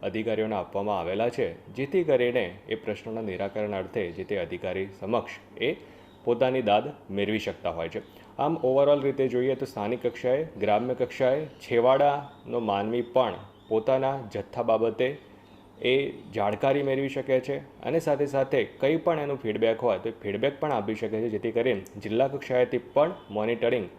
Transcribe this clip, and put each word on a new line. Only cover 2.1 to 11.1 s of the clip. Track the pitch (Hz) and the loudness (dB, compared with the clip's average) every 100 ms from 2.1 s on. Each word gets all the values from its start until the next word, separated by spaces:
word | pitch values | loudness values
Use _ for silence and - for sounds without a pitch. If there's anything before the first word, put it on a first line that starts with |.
| 135 123 123 92 90 - | 4 4 2 0 -6 -8
એ | 110 | -6
પ્રશ્નોના | - 104 - 113 | -4 -6 -6 -6
નિરાકરણ | 110 90 98 107 107 | -6 -4 -4 -2 -4
અર્થે | 98 95 120 92 | -4 -4 -4 -4
જે | 85 | -6
તે | 95 101 | -4 -4
અધિકારી | 82 87 95 92 98 98 | -4 -6 -4 -4 -6 -8
સમક્ષ | 98 117 - - - - | -2 -2 -2 -14 -18 -4
એ | 120 165 - - - - | -2 -2 -10 -20 -20 -8
પોતાની | - 120 131 131 | -2 2 2 2
દાદ | 110 104 127 147 - | 4 4 2 -10 -8
મેળવી | 98 101 107 | -2 0 0
શકતા | 101 92 87 | -2 -4 -6
હોય | 82 82 | -4 -6
છે. | 104 - - - - | -6 -10 -20 -20 -4
આમ | 143 160 | -2 0
overall | 127 131 143 147 | 2 4 6 4
રીતે | 139 135 131 | 2 0 0
જોઈએ | 123 127 127 | 2 0 0
તો | 131 | -4
સ્થાનિક | - 104 120 - | -4 -4 -2 -2
કક્ષાએ, | - 127 131 | -2 0 0
ગ્રામ્ય | 160 98 101 104 123 | -2 -2 2 2 2
કક્ષાએ | 123 123 | -2 -2